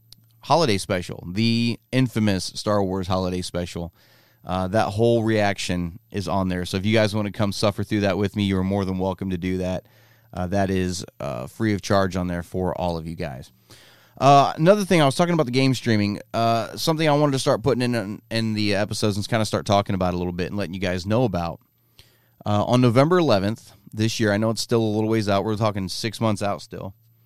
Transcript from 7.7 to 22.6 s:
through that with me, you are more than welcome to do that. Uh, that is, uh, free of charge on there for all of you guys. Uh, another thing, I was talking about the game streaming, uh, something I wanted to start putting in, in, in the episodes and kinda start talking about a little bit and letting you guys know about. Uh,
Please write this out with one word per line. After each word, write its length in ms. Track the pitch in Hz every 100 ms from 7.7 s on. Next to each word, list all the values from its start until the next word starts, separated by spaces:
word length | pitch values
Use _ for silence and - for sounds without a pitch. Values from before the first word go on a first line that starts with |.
| -
through 180 | 101 107
that 180 | 101 90
with 180 | 101 104
me, 60 |
you 160 | 98 95
are 60 |
more 200 | 95 101
than 140 | 95 92
welcome 320 | 95 90 95
to 80 | 92
do 180 | 92 92
that. 300 | 92 92 - _ _ _ _ -
Uh, 120 | 90
that 200 | 98 95
is, 360 | 95 92 87 - -
uh, 260 | 69 62 65
free 280 | - 110
of 60 | 101
charge 360 | - 98 95 92
on 100 | 90
there 160 | 87
for 340 | 85 95 90 -
all 220 | 87 85
of 80 | 82
you 80 |
guys. 380 | 82 80 65 - _ _ - - - _ -
Uh, 340 | 131 143 110 -
another 280 | 165 208
thing, 160 | 190 175
I 40 | 139
was 80 |
talking 180 | - 175
about 140 | 170 123
the 60 |
game 220 | 127 135
streaming, 440 | 120 120 107 101 104 -
uh, 420 | 113 117 113 101 98
something 320 | - 156 156
I 40 |
wanted 200 | 143 147
to 40 | 135
start 240 | 147 107
putting 200 | 135 117
in, 120 | 123
in, 280 | 120 98 101 -
in 220 | 113 110
the 200 | 107 104
episodes 420 | 98 104 104 107 101
and 120 | 98
kinda 160 | 113
start 200 | 107 101
talking 300 | - 101 101
about 180 | 95 90
a 40 | 87
little 160 | 90
bit 160 | 87 87
and 80 | 101
letting 180 | 92
you 60 | 92
guys 260 | 95 92 95
know 160 | 110
about. 380 | 123 87 85 69 _ _ _ _ - _ _ _
Uh, 200 | - 104